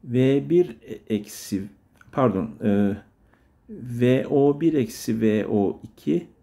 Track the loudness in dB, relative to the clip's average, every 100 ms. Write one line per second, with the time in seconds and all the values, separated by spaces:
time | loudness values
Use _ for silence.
0 | -2 2 2 2 2 2 2 -2 -14 -14
1 | _ -4 -4 -16 -8 -8 -8 _ _ _
2 | -12 0 2 2 -4 -4 -2 0 0 -4
3 | -12 _ _ _ _ _ _ -16 -12 0
4 | 2 2 2 2 4 4 0 0 -2 -6
5 | -4 0 2 0 0 0 0 -4 -16 -10
6 | -2 -2 -4 _